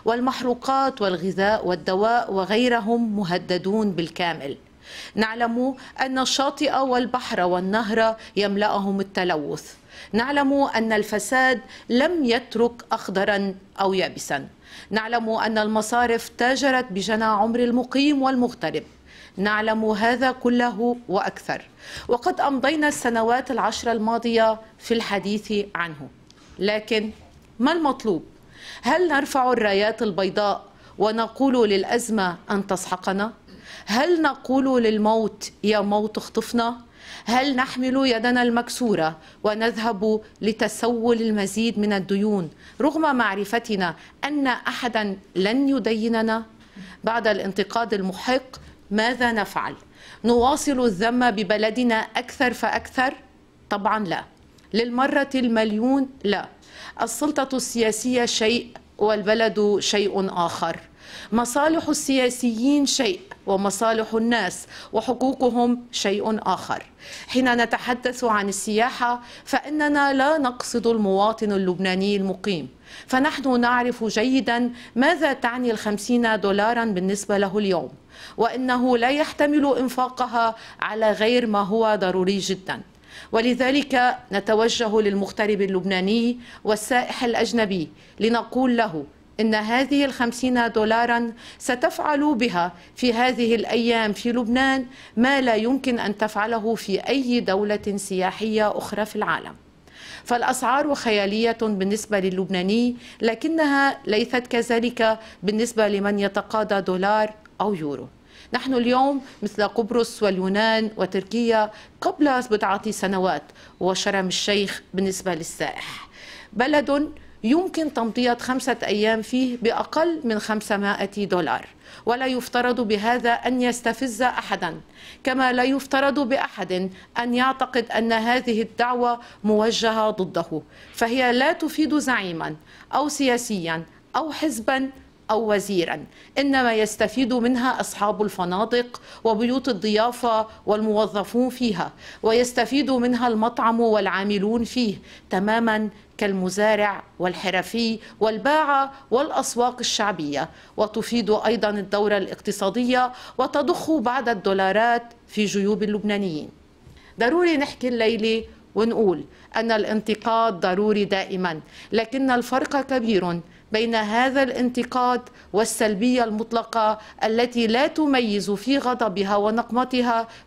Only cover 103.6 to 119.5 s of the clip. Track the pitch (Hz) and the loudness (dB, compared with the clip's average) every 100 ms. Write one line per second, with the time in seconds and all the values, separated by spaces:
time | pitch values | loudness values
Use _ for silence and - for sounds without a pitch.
103.6 | 294 277 277 - - 214 240 247 247 240 | 2 4 2 0 -2 -2 0 -2 -2 -2
104.6 | 233 233 233 240 220 220 - - 185 214 | 0 0 0 2 0 0 -6 -8 -2 0
105.6 | 233 220 208 202 202 202 202 208 196 220 | 0 2 2 2 0 0 0 -2 -2 -2
106.6 | 214 196 190 185 196 214 214 - - - | 0 0 0 0 2 2 0 -4 -12 -4
107.6 | 196 185 151 127 123 - - - - 247 | -2 -2 -4 -8 -10 -18 -20 -20 -6 -4
108.6 | 262 247 240 254 277 277 - - - - | -2 0 2 4 2 0 -6 -8 -6 -2
109.6 | 202 - 208 233 226 - 208 185 190 202 | -2 0 0 0 -2 0 0 0 0 2
110.6 | 220 220 220 - 190 190 190 226 233 220 | 2 2 0 -2 -2 -2 -2 0 2 2
111.6 | 214 - - - 349 370 294 254 247 208 | 2 -4 -20 -4 -2 2 2 2 0 0
112.6 | 202 196 - - 190 196 185 147 - - | 0 -2 -4 -2 -2 0 0 -2 -6 -20
113.6 | - - 180 185 208 196 185 165 - 208 | -18 -4 0 0 0 0 0 -2 0 0
114.6 | 196 - - 180 190 190 185 165 165 - | 0 -6 -8 -4 -2 -2 -4 -4 -6 -6
115.6 | 151 - - - - - - - - 202 | -6 -6 -12 -14 -18 -20 -20 -20 -6 -2
116.6 | 262 294 285 285 302 - - - 214 320 | 2 2 2 0 -2 -8 -20 -4 2 2
117.6 | 370 320 302 247 233 247 247 240 - 254 | 2 -2 -2 -2 -2 0 0 0 -2 -2
118.6 | 262 233 - 208 214 220 214 254 254 | -2 -2 -2 0 2 0 0 0 0